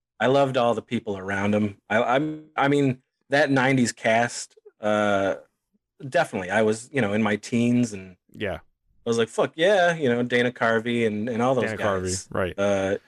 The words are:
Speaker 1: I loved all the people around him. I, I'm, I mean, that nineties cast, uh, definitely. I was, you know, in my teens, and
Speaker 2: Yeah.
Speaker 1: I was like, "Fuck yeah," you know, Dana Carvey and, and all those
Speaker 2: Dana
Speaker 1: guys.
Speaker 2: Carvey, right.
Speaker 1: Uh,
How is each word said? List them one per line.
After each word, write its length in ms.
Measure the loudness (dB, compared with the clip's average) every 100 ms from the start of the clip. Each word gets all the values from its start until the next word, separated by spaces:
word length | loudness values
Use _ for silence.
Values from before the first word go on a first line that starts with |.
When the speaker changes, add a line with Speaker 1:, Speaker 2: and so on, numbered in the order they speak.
| _ -4
Speaker 1:
I 80 | 2
loved 300 | 2 2 2
all 160 | 0
the 80 | 0
people 360 | -4 -6 -6 -8
around 380 | -6 -2 0 0
him. 220 | 0 -6 -4
I, 120 | -2
I'm, 440 | 2 0 -2 -8 -10 -2
I 100 | 0
mean, 340 | 2 0 -2 _ _ -2
that 200 | 0 2
nineties 420 | 2 2 2 0
cast, 640 | 0 0 2 0 -4 -16 _ -20 -8
uh, 540 | -2 0 2 0 0 -4 -10 _ _ _ _ -16 -4
definitely. 420 | -2 0 -2 -2
I 140 | 0
was, 260 | 2 0 -4
you 100 | -4
know, 120 | -2
in 100 | 0
my 140 | 0 -2
teens, 560 | -2 0 2 2 0
and 240 | -4 -16 -20 _
Speaker 2:
Yeah. 240 | -10 -8 -10
Speaker 1:
I 540 | -14 _ _ _ -4
was 80 | 0
like, 120 | 0
"Fuck 240 | 0 -2 2
yeah," 400 | 2 4 4 2
you 140 | 0
know, 120 | 0
Dana 300 | 0 0 0
Carvey 560 | 0 2 2 0 0 0
and, 220 | -2 -4
and 120 | -2
all 140 | 0 0
those 80 | -2
Speaker 2:
Dana 120 | -2
Speaker 1:
guys. 100 | -2
Speaker 2:
Carvey, 400 | -2 -2 -6 -6
right. 280 | -4 -4 -2
Speaker 1:
Uh, 380 | 0 0 -2 -4